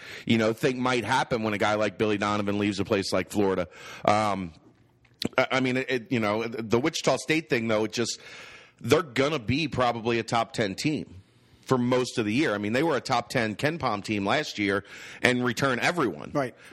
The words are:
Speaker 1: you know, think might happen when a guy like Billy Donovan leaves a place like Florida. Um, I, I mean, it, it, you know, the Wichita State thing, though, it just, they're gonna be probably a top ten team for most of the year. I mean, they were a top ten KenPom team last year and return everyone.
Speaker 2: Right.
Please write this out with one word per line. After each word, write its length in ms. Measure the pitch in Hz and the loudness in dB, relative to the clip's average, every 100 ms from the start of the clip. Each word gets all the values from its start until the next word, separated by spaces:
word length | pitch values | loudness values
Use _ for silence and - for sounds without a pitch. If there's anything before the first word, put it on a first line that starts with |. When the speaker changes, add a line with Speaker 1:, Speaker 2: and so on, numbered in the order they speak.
| - - - | -16 -10 0
Speaker 1:
you 120 | 113 | 2
know, 140 | 110 | 4
think 240 | 113 143 127 | 2 -2 0
might 280 | 127 127 | 0 0
happen 400 | 107 135 - 120 | 0 0 0 -2
when 100 | 110 | -2
a 40 | 101 | 0
guy 160 | 107 107 | 2 2
like 200 | 107 - | 0 0
Billy 220 | 107 104 | 0 2
Donovan 400 | 104 104 101 101 | 2 0 0 0
leaves 220 | 104 95 | 0 0
a 40 | |
place 280 | 95 101 92 | 0 0 2
like 180 | 95 90 | -2 0
Florida. 380 | 107 98 92 87 - - - | 0 2 2 -2 -8 -18 -2
Um, 480 | - 104 107 98 87 - - _ _ _ _ _ - - | 2 2 2 -2 -6 -12 -20 _ _ _ _ _ -2 0
I, 80 | 127 | 2
I 80 | 131 | 2
mean, 160 | 127 127 | 2 0
it, 120 | 127 | -2
it, 180 | 131 107 | -4 -2
you 80 | 117 | 0
know, 240 | 104 110 | 2 0
the 380 | 117 113 113 117 | -2 -6 0 2
Wichita 360 | 156 - 156 131 | 2 0 0 0
State 300 | - 160 156 | 0 -2 0
thing, 200 | 123 113 | 0 2
though, 160 | 107 | 2
it 80 | 110 | 2
just, 260 | - 113 - - - - - - _ | 0 -2 -4 -12 -18 -18 -20 -20 _
they're 240 | 117 151 | 2 2
gonna 340 | 156 117 139 156 | 4 0 0 0
be 300 | 104 139 147 | 0 -2 -2
probably 500 | 127 120 117 113 117 | 0 0 0 0 -2
a 60 | |
top 280 | 107 117 110 | 0 0 0
ten 220 | - 104 | -2 -2
team 440 | 92 156 131 - 92 - _ _ _ | -2 -2 -4 -6 -16 -20 _ _ _
for 140 | - 131 | 0 2
most 400 | 123 127 123 - | 4 2 2 0
of 80 | 104 | 0
the 60 | |
year. 200 | 117 151 | 2 2
I 40 | 101 | 0
mean, 140 | 101 | 0
they 100 | 123 | 0
were 140 | 165 127 | 0 0
a 40 | |
top 280 | - 120 - | 0 -2 0
ten 260 | 131 110 | -2 -2
KenPom 480 | 98 143 165 131 104 | 0 -2 -2 -2 -2
team 240 | 104 104 98 | -2 -2 0
last 320 | 143 151 - | 0 -2 -2
year 240 | 101 98 - - - - | 0 0 -4 -14 -18 0
and 220 | 123 123 | 2 2
return 340 | 123 - 139 117 | 0 0 0 2
everyone. 540 | 135 175 117 73 50 | 0 0 -2 -2 -6
Speaker 2:
Right. 220 | 147 127 - - | -4 -4 -8 -20